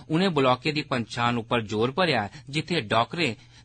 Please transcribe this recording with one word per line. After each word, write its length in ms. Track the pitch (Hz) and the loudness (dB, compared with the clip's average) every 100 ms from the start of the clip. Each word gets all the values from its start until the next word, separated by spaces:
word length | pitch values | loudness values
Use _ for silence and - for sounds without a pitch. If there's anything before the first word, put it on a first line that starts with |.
| - | -2
उनें 240 | 160 196 | 0 2
ब्लाकें 400 | 147 131 127 151 | 2 2 2 0
दी 80 | 151 | -4
पंछान 560 | 143 127 110 - 120 120 | -2 -4 -4 -2 0 0
उप्पर 240 | 113 123 | 0 -2
जोर 280 | 104 107 120 | 0 0 0
भरेआ 380 | 139 180 123 101 - 123 | 2 0 2 -2 -8 -8
जित्थै 300 | 143 - 175 | -6 -2 -4
डाक्टरें 560 | 107 113 117 165 151 104 - - | 0 0 0 0 -2 -4 -12 -20